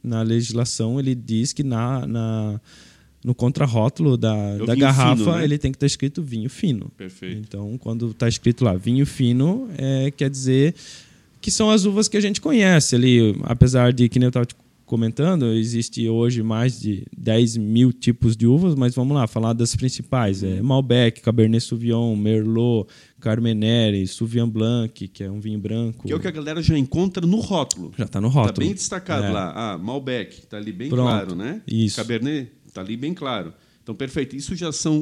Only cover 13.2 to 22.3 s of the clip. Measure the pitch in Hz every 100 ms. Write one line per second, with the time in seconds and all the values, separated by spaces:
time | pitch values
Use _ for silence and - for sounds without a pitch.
13.2 | 110 - - 120 127 127 123 123 120 127
14.2 | 123 123 120 - _ _ - 117 113 -
15.2 | 156 180 120 113 113 117 117 - 113 113
16.2 | 120 120 110 110 127 120 107 95 - -
17.2 | 113 113 117 113 107 113 127 123 - 120
18.2 | 117 110 117 143 185 139 123 127 131 147
19.2 | 113 113 113 117 117 - 127 - 120 131
20.2 | 107 95 95 95 123 131 131 123 117 -
21.2 | - 113 110 113 - 117 117 117 117 107
22.2 | 107